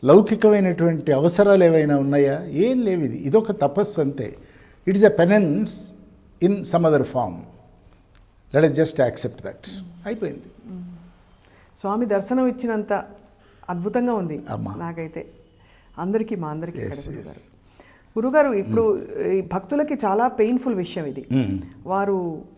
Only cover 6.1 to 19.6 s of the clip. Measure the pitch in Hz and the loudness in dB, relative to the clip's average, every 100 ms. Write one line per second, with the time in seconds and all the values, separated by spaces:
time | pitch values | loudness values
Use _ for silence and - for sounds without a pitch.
6.1 | - _ - 175 196 - 170 160 147 127 | -20 _ -4 -2 -2 -2 0 2 2 0
7.1 | 127 101 85 - - - _ _ _ _ | -4 -6 -8 -16 -20 -20 _ _ _ _
8.1 | - _ _ _ 143 160 139 156 - 123 | -20 _ _ _ 2 2 2 0 0 -2
9.1 | - 113 - 98 - - 190 175 - 202 | -2 -8 -8 -14 -14 -16 -16 -16 -14 -10
10.1 | 220 175 143 - - 233 185 180 170 175 | -8 -8 -10 -18 -20 -18 -16 -16 -18 -20
11.1 | - _ _ _ - _ - 196 214 233 | -20 _ _ _ -20 _ -10 -4 -2 0
12.1 | 196 - 254 254 247 240 214 208 196 - | 0 0 0 0 -2 -4 -4 -2 -4 -6
13.1 | - - _ _ _ - 175 202 247 247 | -18 -20 _ _ _ -10 -6 -4 -2 -2
14.1 | 220 165 147 - 107 110 160 170 165 160 | -2 -4 -8 -8 -8 -8 -8 -10 -10 -12
15.1 | 160 - - _ _ _ _ _ - 180 | -12 -16 -20 _ _ _ _ _ -8 -2
16.1 | 220 220 202 151 156 170 165 104 - - | -2 -2 -6 -6 -8 -10 -8 -8 -8 -12
17.1 | 147 76 69 - _ _ - - _ _ | -14 -16 -20 -20 _ _ -20 -20 _ _
18.1 | 220 254 302 277 202 - 226 220 - - | -4 2 4 4 0 0 2 2 0 -4
19.1 | - 175 190 185 180 | -6 -2 -2 -2 -6